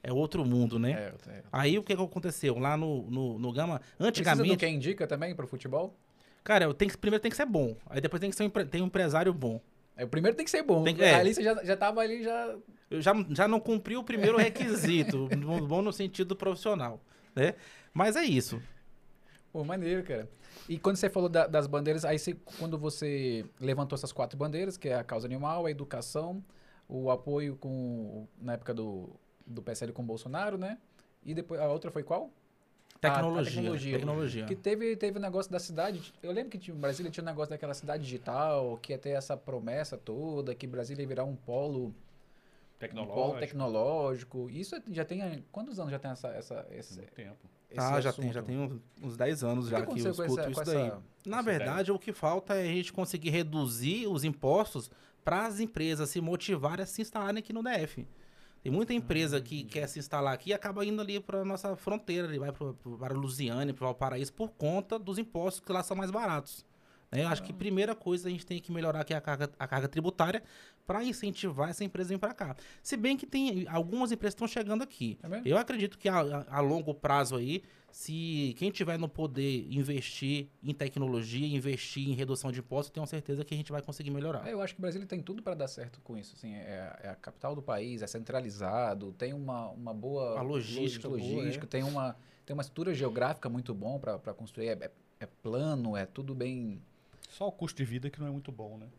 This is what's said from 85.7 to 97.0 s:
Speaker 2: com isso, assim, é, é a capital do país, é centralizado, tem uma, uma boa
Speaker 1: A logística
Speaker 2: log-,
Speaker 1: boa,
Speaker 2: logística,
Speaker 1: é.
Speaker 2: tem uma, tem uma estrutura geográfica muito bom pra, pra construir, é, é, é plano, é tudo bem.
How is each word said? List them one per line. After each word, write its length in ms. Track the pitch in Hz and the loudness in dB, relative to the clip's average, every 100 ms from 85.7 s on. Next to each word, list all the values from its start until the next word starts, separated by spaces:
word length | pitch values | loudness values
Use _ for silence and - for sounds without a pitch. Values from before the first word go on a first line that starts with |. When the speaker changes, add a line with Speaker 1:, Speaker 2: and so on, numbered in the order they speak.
| - 120 - | -6 -12 -14
Speaker 2:
com 140 | - 113 | -12 -12
isso, 180 | 101 - | -12 -14
assim, 180 | 113 | -12
é, 440 | 104 104 95 92 - | -10 -10 -8 -10 -12
é 60 | 98 | -12
a 40 | |
capital 400 | 95 - - 135 | -12 -14 -8 -6
do 80 | 147 | -6
país, 380 | 139 104 117 117 | -4 -4 -4 -6
é 40 | 104 | -6
centralizado, 1080 | 117 113 131 120 101 92 113 120 98 98 | -8 -4 -4 -4 -6 -2 0 0 -2 -6
tem 200 | 92 123 | -6 -6
uma, 340 | 143 135 123 110 | -4 -6 -6 -6
uma 220 | - 117 | -10 -8
boa 440 | 110 127 139 123 135 | -6 -4 -2 -2 -2
Speaker 1:
A 40 | |
logística 640 | 127 147 110 123 135 117 135 | 0 -2 -2 -2 -2 -2 -4
Speaker 2:
log-, 120 | 127 | -4
Speaker 1:
boa, 140 | 120 113 | -2 -2
Speaker 2:
logística, 300 | 143 139 135 | -2 -4 -4
Speaker 1:
é. 20 | |
Speaker 2:
tem 140 | 131 | -2
uma, 340 | 135 143 131 - - - - | -2 -2 -4 -6 -18 -20 -8
tem 80 | |
uma 80 | 143 | -6
estrutura 320 | 135 - 180 | -6 -4 -2
geográfica 540 | 147 131 113 127 156 123 | 2 0 2 2 0 -2
muito 260 | 120 123 | -4 -4
bom 240 | 101 107 139 | -4 -4 -4
pra, 200 | 131 104 | -4 -4
pra 140 | - | -6
construir, 360 | 98 113 - 113 | -10 -10 -4 -2
é, 40 | |
é, 180 | 104 - _ _ _ | -2 -4 _ _ _
é 60 | 101 _ | -16 _
plano, 540 | 113 120 156 143 117 104 | -4 0 0 0 0 -2
é 100 | 95 | -4
tudo 280 | - 135 | -6 -6
bem. 460 | 135 123 127 113 101 - _ | -4 -4 -2 -6 -8 -14 _